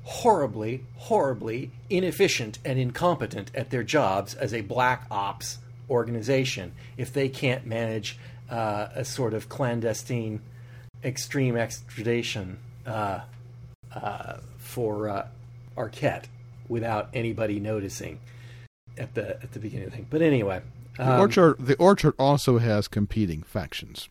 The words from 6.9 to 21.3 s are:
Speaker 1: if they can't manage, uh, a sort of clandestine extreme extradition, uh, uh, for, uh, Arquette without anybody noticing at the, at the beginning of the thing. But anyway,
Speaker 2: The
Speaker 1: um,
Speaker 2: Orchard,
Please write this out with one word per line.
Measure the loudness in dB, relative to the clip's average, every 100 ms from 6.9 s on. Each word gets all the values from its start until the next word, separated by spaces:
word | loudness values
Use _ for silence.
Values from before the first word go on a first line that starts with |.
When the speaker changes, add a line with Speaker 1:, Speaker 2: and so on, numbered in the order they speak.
| -8
Speaker 1:
if | -4
they | 0 -2
can't | 0 0 0 -2
manage, | -2 -2 -2 -6 -12 -16 -18 -8
uh, | -2 0 -2 -4
a | -6
sort | -6 -2 -2
of | -2 -6
clandestine | -4 -2 0 0 -2 -4 -4 -2 -6 -10 -18 -18 -18 -18 -8
extreme | -6 -6 -4 0 2 2
extradition, | -2 -6 -12 -6 0 0 0 -6 -6 -10 -16 -14 -6
uh, | -4 -2 -4 -8 -18 -20 -18 -20 -20 -16
uh, | -8 -8 -8 -10 -12 -14 -18
for, | -10 -4 -2 -2 -2
uh, | -4 -6 -12 -18 -18 -14 -8
Arquette | -8 -2 -2 -2 -10 -18 -20 -18 -6
without | -4 0 -2 -2
anybody | -2 -2 0 -2 0
noticing | -2 -2 -4 -8 -10 -12 -16 -18 -18 -18 -20 _ -20 -12
at | -6
the, | -6 -6 -8
at | -10
the | -10
beginning | -8 -6 -8
of |
the | -10
thing. | -4
But | 4
anyway, | 6 6 2 -2 -6 -16 -16 0
Speaker 2:
The | 4
Speaker 1:
um, | 6
Speaker 2:
Orchard, | 8